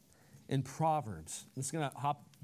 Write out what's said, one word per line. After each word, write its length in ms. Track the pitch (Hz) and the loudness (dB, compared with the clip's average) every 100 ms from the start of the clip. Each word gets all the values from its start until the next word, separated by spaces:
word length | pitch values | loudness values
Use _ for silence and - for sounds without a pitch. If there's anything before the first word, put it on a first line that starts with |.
| - - - - - | -20 -20 -20 -16 -2
in 140 | 135 | 0
Proverbs. 800 | 135 - 160 156 110 85 80 - - - | 0 2 2 4 0 -4 -6 -10 -10 -6
It's 120 | 127 | -4
gonna 220 | 160 143 - | 0 0 0
hop, 280 | 143 147 - - | 0 0 -4 -10